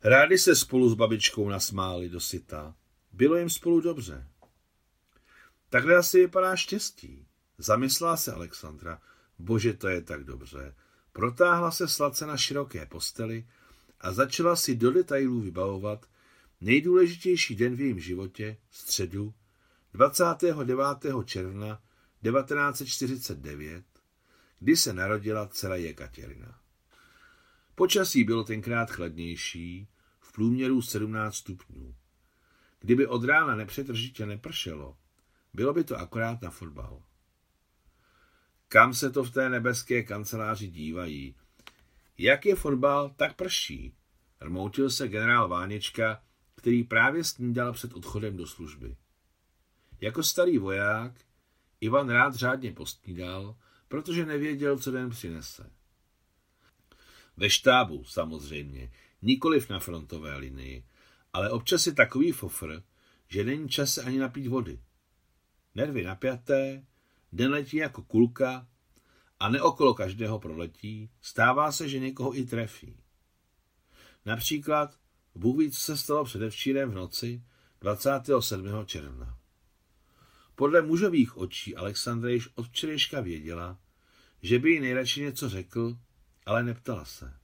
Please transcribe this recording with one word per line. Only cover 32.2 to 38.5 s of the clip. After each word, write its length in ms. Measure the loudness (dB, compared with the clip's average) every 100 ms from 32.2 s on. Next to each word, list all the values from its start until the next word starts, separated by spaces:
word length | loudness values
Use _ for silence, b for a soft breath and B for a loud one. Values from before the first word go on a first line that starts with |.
| _ _ _ _ _ _
Kdyby 260 | 2 4 4
od 180 | 0
rána 300 | 2 2 2
nepřetržitě 720 | -2 -4 -8 -6 -6 -6 -8 -10
nepršelo, 680 | -8 -10 -8 -8 -10 -12 -18 _ _ _ _ _
bylo 180 | -2 0
by 120 | 0
to 120 | -2 -4
akorát 460 | -6 -4 -4 -4
na 80 | -10
fotbal. 520 | -12 -16 -14 -14 -14 -20 _ _ _ _ _ _ _ _ _ _ _ _ _ _